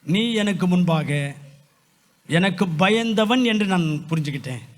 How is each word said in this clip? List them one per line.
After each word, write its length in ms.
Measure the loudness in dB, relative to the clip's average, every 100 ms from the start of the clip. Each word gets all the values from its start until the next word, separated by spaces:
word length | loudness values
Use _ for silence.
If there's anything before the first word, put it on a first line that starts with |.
| -2
நீ 160 | 0 0
எனக்கு 340 | 0 0 0 2
முன்பாக 680 | 2 2 2 0 -2 -4 -8 -18 -20 _ _ _ _ _ _ _
எனக்கு 360 | 2 2 0 -4
பயந்தவன் 760 | 2 2 2 0 0 2 2
என்று 220 | 2 0 0
நான் 200 | 0 0 -4 -4
புரிஞ்சுக்கிட்டேன் 540 | -4 -4 -6 -8 -10 -12